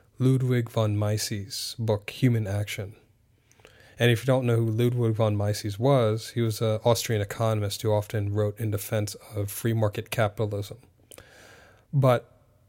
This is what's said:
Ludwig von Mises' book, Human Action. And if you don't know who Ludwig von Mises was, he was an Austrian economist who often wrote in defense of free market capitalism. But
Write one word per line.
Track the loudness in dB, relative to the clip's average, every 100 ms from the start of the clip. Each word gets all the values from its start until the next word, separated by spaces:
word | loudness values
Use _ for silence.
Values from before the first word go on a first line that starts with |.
| _ -2
Ludwig | 2 2 2 0 0
von | 0 0 0
Mises' | 0 -2 -4 -8 -8 -10 -10 -4
book, | -2 -2 -4
Human | 0 2 2 0
Action. | -4 -4 -8 -10 -14 _ _ _ _ _ _ -20 -20 -12 0
And | 2
if | 4
you | 2
don't | 2
know | 2 2
who | 2
Ludwig | 2 2 2 0
von | 2 2
Mises | 2 0 -2 -4 0
was, | 2 4 4 0 -4
he | -2
was | 0 0
an | -2 2
Austrian | 2 2 2 -2
economist | -2 -2 0 0 -2 -4
who | 0
often | 0 0 -4 -2
wrote | -2 -2 -2
in | -4
defense | -4 -4 -4 -4 -8 -10
of | -6 -6
free | -4 -2
market | 2 0 -2 -6
capitalism. | -2 -2 0 -4 -4 -8 -12 -20 _ -20 -20 -20 -20 -20 -20 -20 _ _
But | 2 4 4 0 _ _ _